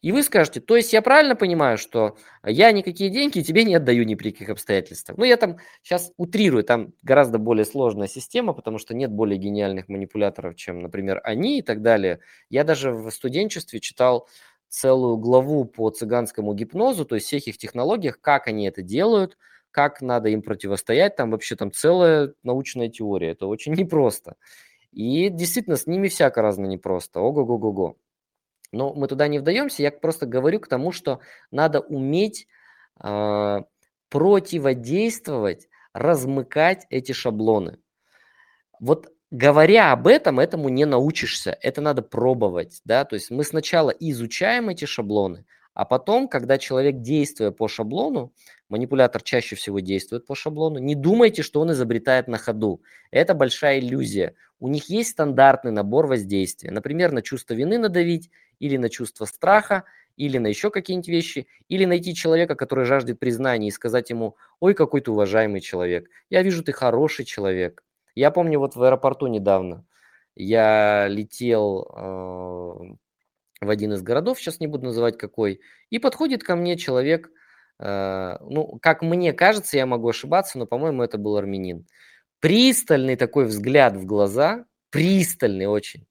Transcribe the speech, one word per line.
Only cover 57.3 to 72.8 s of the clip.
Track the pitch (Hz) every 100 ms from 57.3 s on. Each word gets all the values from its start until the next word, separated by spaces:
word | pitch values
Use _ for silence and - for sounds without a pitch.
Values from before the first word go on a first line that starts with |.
| 131 -
вины | 113 151 233
надавить, | 214 180 170 170 - _ _ _
или | 147 135
на | 117
чувство | - 117 - 107
страха, | - 175 208 208 196 - _ _ -
или | 143 131
на | 110
ещё | 104 208
какие-нибудь | 196 180 185 170
вещи, | 165 170 143 - _ _
или | 185 190
найти | 175 175 165
человека, | 165 165 170 151
который | - 131 123
жаждет | 139 120 113
признания, | 127 117 131 120 104
и |
сказать | - 120 123 117
ему: | 117 113 _ _ _
"Ой, | 180
какой | 196 151 143
ты | 131
уважаемый | 107 101 107 107 98
человек, | - 92 90 87 87 _ _
я | 185
вижу, | 190 170
ты | 165
хороший | - 127 117 151 -
человек". | 120 - 98 92 87 - _ _ _ -
Я | 143
помню, | 165 170 147
вот | 139 123
в |
аэропорту | 127 131 135 127 135
недавно | 110 98 95 92 82 _ _ _ _ _ -
я | 95 113 110 107 104 104 101
летел, | 101 104 - 120 110 104 95 - -
э, | 95 92 92 90 90 90 90 101